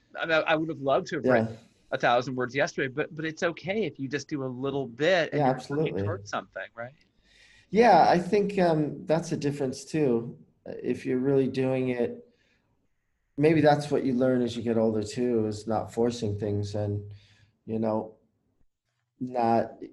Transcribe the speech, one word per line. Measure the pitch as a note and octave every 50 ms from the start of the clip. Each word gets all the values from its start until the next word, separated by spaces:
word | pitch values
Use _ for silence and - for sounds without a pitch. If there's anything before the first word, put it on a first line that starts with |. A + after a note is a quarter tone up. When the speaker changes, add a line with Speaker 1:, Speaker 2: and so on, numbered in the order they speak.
| _ _ -
Speaker 1:
I | - -
mean, | E3 D#3+ D#3 -
I | - E3
would | D#3 D#3+ D#3+
have | D#3 B2+
loved | C3+ C#3 C3+ F3 F3+
to | - F3+
have | D3+ A2+
Speaker 2:
Yeah. | B2+ B2+
Speaker 1:
written | A2+ A2+ A2+ - - - _ _ _ _ _
a | C3+
thousand | C3 - C3+ A#2+ B2 B2 - B2+
words | B2+ B2+ A#2+ A#2
yesterday, | C#3 D3 E3+ - - D3+
but, | C3 A#2 C#3 D#3 - E3
but | D3+ D#3
it's | D#3+ D#3 - F#3+
okay | E3+ E3+ - D3+ E3 G3 A3+ G#3
if | D3+ - -
you | C3+
just | C3 C#3 C#3 C3+ -
do | D#3 C#3 C3+
a |
little | C3 B2 B2 C3 C#3 C3+ C#3+ C3+
bit | A#2 A2+ A#2 D3 E3+ F#3+ F3 D#3 - -
and | C#3+
Speaker 2:
Yeah, | D3
Speaker 1:
you're | B2+ C3
working | C3
Speaker 2:
absolutely. | - - C#3+ D3 D#3+ C#3+ - F#2+ G2
Speaker 1:
towards | G#2 F3 G2+ G2+ -
something, | - A2+ F#2+ - - F#2+ F#2+ F#2+ _
right? | A2+ A#2 B2+ D3 _ _ _ _ _ _ _ _ _ _ _ _ _ _ _
Speaker 2:
Yeah, | - G#3 A#3+ A#3 F#3+ D#3+ C3+ G#2+
I | D3+
think, | F3 E3+ - A3 G#3 G3+ - - F#3+
um, | F3+ E3+ D#3+ D#3 D3+ C#3 C#3+ - -
that's | - D3+ E3 - - D#3
a |
difference | - C#3+ C#3+ C#3+ - C#3+ C3 B2 - -
too. | - - D#3+ D3+ C3 A#2+ A#2 A#2 A#2+ - - - _ _ _ -
Uh, | - - -
if | - - B2 - -
you're | C3+ C3 B2+
really | B2+ C#3 C#3 C3+ C3+
doing | B2 B2+ C3 C3 C3 C3 C3 B2+ B2+
it, | B2 A#2+ A#2+ A#2 - - - _ _ _ _ _ _ _ _ _ _ _ _ _ _ _ _ _ _ _ _ _ _
maybe | - C#3+ D#3 E3 D#3
that's | D3 D3+ D3 C#3+ - -
what | C#3 A#2+ -
you | C3+ B2
learn | A#2+ C3 C3 B2+ B2+
as | B2 A#2 A2
you | A#2+ G#2
get | A#2+ A2+
older | A2+ A2+ A2+ G#2+ A2 G#2
too, | G#2 - B2+ B2 B2 A#2+ A2+ G#2+
is | G#2+ G#2 G2+ -
not | A2+ A2 G#2 - - -
forcing | A#2 A#2 A#2+ A#2 - A#2 G#2 G2+ G2
things | A2 G#2 G2+ G#2 G2+ G2 G#2
and, | G#2 G#2 G#2 G2+ G2+ G2+ - G2+ - - _ _ _ _ _ _ _ _
you | - A2 A2
know, | A2+ G#2+ G#2+ A2 A2 - - _ _ _ _ _ _ _ _ _ _ _ _ _ _ _ _ _ _ _ _ -
not, | B2+ B2+ B2 B2 A#2 A2+ A#2 A2+ - - - - - -